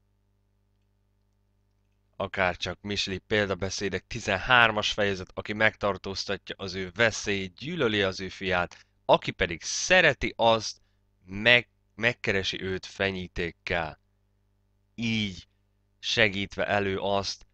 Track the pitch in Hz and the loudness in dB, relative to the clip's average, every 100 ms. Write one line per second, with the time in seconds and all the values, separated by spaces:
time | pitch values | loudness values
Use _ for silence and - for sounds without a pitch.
0 | _ _ _ _ _ _ _ _ _ _ | _ _ _ _ _ _ _ _ _ _
1 | _ _ _ _ _ _ _ _ _ _ | _ _ _ _ _ _ _ _ _ _
2 | _ - 95 - 92 87 92 87 101 101 | _ -8 -6 0 0 0 -6 -8 -6 -4
3 | - 92 - 107 101 92 95 - 101 90 | -4 -6 0 0 2 0 -4 -4 -4 -4
4 | - 117 107 92 - 123 117 107 101 - | -6 -8 -2 -2 4 6 6 4 -2 0
5 | 101 92 90 - 95 107 110 - 101 92 | 0 -2 -8 -10 -6 2 2 2 -2 -2
6 | 101 95 - 98 - - 95 92 92 90 | -6 -8 -6 -6 -8 -10 -8 -8 -6 0
7 | 117 - - 98 95 - 135 175 120 107 | 0 0 -4 -4 -6 -10 -8 -2 0 2
8 | 95 95 92 - 95 90 85 - _ _ | 0 -2 -10 -6 -2 0 -2 -6 _ _
9 | - 156 - - 90 82 - - - 185 | 2 2 2 -4 -4 -4 -6 -4 2 6
10 | 165 131 120 - 113 113 - - _ _ | 6 2 -2 2 4 4 0 -12 _ _
11 | _ _ 87 101 113 120 117 _ _ - | _ _ -12 0 6 6 4 _ _ -2
12 | 113 - - 98 92 - 95 92 - - | -2 0 0 0 -2 -4 -4 -6 -8 -4
13 | 98 95 90 - 85 - - 87 78 73 | -2 -2 -8 -6 -6 -6 -4 -4 -4 -8
14 | _ _ _ _ _ _ _ _ _ - | _ _ _ _ _ _ _ _ _ -6
15 | 117 110 104 87 - _ _ _ _ _ | -2 0 -2 -6 -16 _ _ _ _ _
16 | - - 107 95 98 - - 101 98 95 | -2 2 2 2 -4 -2 0 2 2 -2
17 | 98 98 92 - - | 0 0 -2 -8 -16